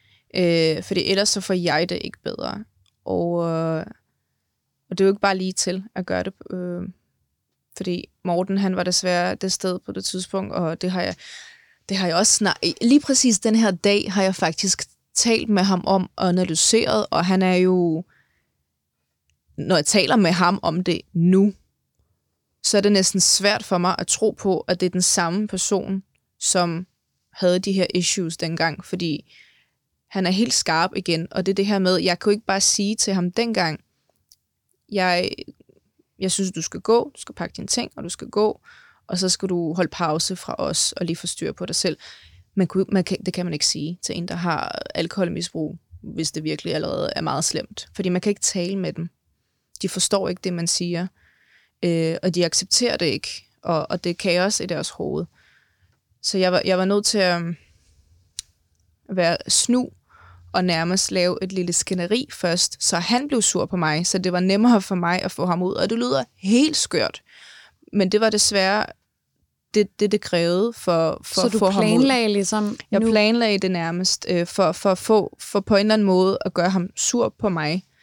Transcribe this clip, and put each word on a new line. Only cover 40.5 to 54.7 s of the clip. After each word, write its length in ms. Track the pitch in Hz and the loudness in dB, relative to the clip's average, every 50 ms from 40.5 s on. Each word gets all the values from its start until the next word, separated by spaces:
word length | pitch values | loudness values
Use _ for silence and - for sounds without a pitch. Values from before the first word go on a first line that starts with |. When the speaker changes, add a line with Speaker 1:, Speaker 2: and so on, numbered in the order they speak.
| - - | -6 -4
Speaker 1:
os 340 | - 143 - - - - | -4 -2 -2 -2 -2 -2
og 140 | - - - | -2 -4 -4
lige 100 | 170 165 | -4 -6
få 100 | - - | -6 -8
styr 260 | 180 - - - - | -10 -8 -6 -6 -8
på 140 | - - - | -6 -8 -8
dig 80 | - - | -6 -4
selv." 200 | - - 185 156 - - - - - - - - - - _ _ | -2 -2 -2 -4 -6 -10 -18 -20 -20 -20 -20 -20 -20 -20 _ _
Man 120 | 196 185 | 0 0
kunne, 180 | - - 190 190 - | 0 0 -2 0 0
man 160 | - 190 175 | 0 0 0
kan, 120 | - 190 - - | 0 -4 -6 -6
det 80 | 185 - | -6 -6
kan 120 | - 180 | -4 -4
man 60 | 175 | -4
ikke 140 | 160 147 - | -4 -2 -2
sige 320 | - - - 147 160 180 - | -2 -2 -4 -6 -8 -8 -8
til 140 | - - - 170 | -8 -8 -6 -6
en, 100 | 170 180 | -8 -6
der 60 | - | -6
har 480 | 170 175 175 160 147 - - - - - - - | -4 -2 -2 -2 -2 -4 -6 -6 -8 -10 -6 -6
alkoholmisbrug, 840 | - 165 170 - 196 185 170 151 151 170 - - 165 156 151 170 170 _ _ - - | -6 -6 -4 -2 -2 -2 -2 -2 -4 -8 -6 -6 -6 -6 -6 -8 -12 _ _ -20 -18
hvis 300 | - 147 156 - 160 - | -16 -10 -8 -6 -6 -6
det 120 | - 160 156 | -6 -6 -6
virkelig 300 | 156 151 - - 165 147 | -6 -6 -6 -6 -4 -4
allerede 380 | 156 - - - - - - - | -4 -4 -4 -4 -4 -4 -4 -4
er 40 | - | -4
meget 240 | 160 156 139 143 170 | -4 -4 -2 -2 -2
slemt. 440 | - - - - - - - - - - | -2 -4 -6 -8 -10 -14 -18 -18 -12 -8
Fordi 120 | - 190 185 | -6 -4 -2
man 120 | 175 180 | -2 -2
kan 100 | - 208 | 0 -2
ikke 100 | 202 - | -2 -2
tale 360 | - - - 196 175 180 196 | -2 -4 -2 -2 -4 -4 -4
med 160 | 196 180 156 | -4 -6 -6
dem. 160 | - - 170 175 - _ _ _ _ _ _ _ _ _ _ _ - - | -6 -8 -10 -10 -12 _ _ _ _ _ _ _ _ _ _ _ -10 -8
De 60 | - 196 | -6 -6
forstår 400 | - 190 - - 208 196 185 - | -4 -2 -2 0 0 0 0 -2
ikke 120 | 185 - - | -4 -4 -6
det, 80 | 190 | -6
man 140 | 180 170 170 | -4 -2 -2
siger, 400 | 165 - - 180 175 175 165 180 190 - _ _ _ _ _ _ _ _ _ _ _ _ _ - | -2 -2 -2 -2 -4 -4 -4 -4 -6 -10 _ _ _ _ _ _ _ _ _ _ _ _ _ -2
øh, 320 | 175 170 165 165 160 165 - | 0 0 2 0 0 -2 -2
og 120 | - 185 165 | -2 -2 0
de 100 | 175 175 | 2 0
accepterer 520 | 165 - - 196 - - - 247 240 - | 0 0 -2 -2 0 0 0 0 0 0
det 100 | - 180 | 0 0
ikke, 220 | 156 113 151 - - - - - _ _ _ | -2 -2 -2 -6 -10 -12 -14 -16 _ _ _
og, 240 | - - 170 151 - - | -4 -2 -2 -2 -2 -2
og 140 | - 180 - | -4 -4 -4
det 60 | 180 | -4
er 40 | 175 | -6
kaos 460 | - - 190 170 180 185 202 214 - | -2 0 0 2 2 2 0 0 -2
i 60 | - | -4
deres 240 | 190 | -4